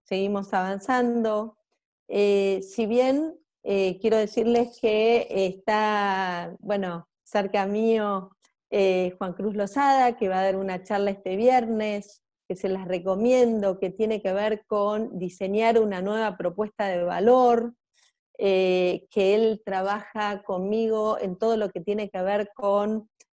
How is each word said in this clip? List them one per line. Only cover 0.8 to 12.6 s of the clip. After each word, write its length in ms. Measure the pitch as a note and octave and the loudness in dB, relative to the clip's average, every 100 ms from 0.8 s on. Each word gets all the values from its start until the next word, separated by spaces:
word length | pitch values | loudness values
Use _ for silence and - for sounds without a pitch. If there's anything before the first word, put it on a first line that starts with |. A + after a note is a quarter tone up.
| G3 B3+ A#3+ A#3 A3+ G#3+ A3 - _ _ _ _ - | -2 0 2 0 0 -2 -4 -12 _ _ _ _ -6
Eh, 520 | G3+ G3+ G3+ G3 F#3+ | 0 2 2 2 -2
si 240 | F#3+ - A3 | -4 -4 0
bien, 540 | A#3 C4 C#4 D#4+ E4 _ _ | 2 2 0 -2 -8 _ _
eh, 340 | - G3 F#3+ F#3 | -4 0 0 0
quiero 160 | A3+ A3 | 0 2
decirles 600 | G#3+ A#3+ A3+ A#3+ A#3+ - | 0 0 2 2 0 -2
que 460 | A#3 G#3+ A3+ A#3 - | 0 2 4 2 0
está, 1200 | F#3+ F#3+ F#3+ - G#3+ G#3+ G#3 G3+ F#3+ F#3 F3 E3+ F#3 | -2 -2 -2 -2 0 2 0 0 -2 -2 -4 -8 -10
bueno, 480 | G#3+ G3+ F#3 E3+ D#3+ _ | -4 -4 -4 -8 -12 _
cerca 420 | _ G#3 G3 G3+ G3 | _ -2 0 -2 -2
mío, 680 | G#3 A3+ A3+ G#3 G3 F#3+ _ _ _ _ | 0 2 2 0 -4 -6 _ _ _ _
eh, 460 | G#3 F#3+ F#3 F3+ F3+ | 2 2 2 0 -4
Juan 160 | F#3+ | -8
Cruz 220 | F3 G3+ G#3 | -4 -4 -2
Lozada, 640 | G3+ C4+ C#4 C4+ B3 A#3+ | -2 0 4 4 4 2
que 100 | G3 | -2
va 120 | F#3 | 0
a 40 | |
dar 140 | F#3+ F#3+ | 0 0
una 260 | G3 F3+ | -4 -6
charla 280 | F#3 G3+ G3+ | -4 -2 -2
este 260 | G3 F#3 F#3+ | -4 -6 0
viernes, 840 | A#3+ B3+ A3+ A3 G#3+ G#3 G3+ - _ _ - | 4 4 2 -2 -2 -6 -8 -18 _ _ -10
que 120 | |
se 100 | F#3 | -6